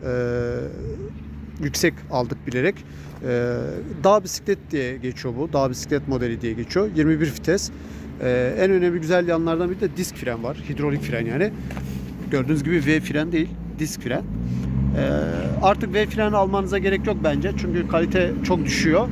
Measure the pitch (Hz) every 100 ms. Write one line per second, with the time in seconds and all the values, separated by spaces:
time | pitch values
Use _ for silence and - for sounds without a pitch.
0 | - 123 123 120 120 120 135 - - -
1 | - - - - - - 151 127 170 -
2 | - 139 123 113 - 123 147 202 - -
3 | - - 135 123 120 120 131 - - -
4 | 95 104 92 - - 196 - 156 127 131
5 | 127 123 135 117 160 147 135 123 - 147
6 | 147 135 120 117 117 110 117 180 214 165
7 | 151 160 156 - - 190 - - - -
8 | - - 127 123 123 - 190 190 180 175
9 | 156 180 175 165 165 165 175 185 202 139
10 | 180 - 123 117 117 147 - 151 147 143
11 | - 117 113 123 202 208 - - - -
12 | - - - 135 127 156 139 175 139 156
13 | - 143 160 170 170 - - - 151 -
14 | 120 131 - 57 60 62 127 92 65 135
15 | 69 73 80 - - - 190 208 - 190
16 | 214 214 214 208 196 196 190 202 190 190
17 | - 208 156 143 139 - - 175 - 165
18 | 170 185 175 - - 180 139 - 165 160
19 | 247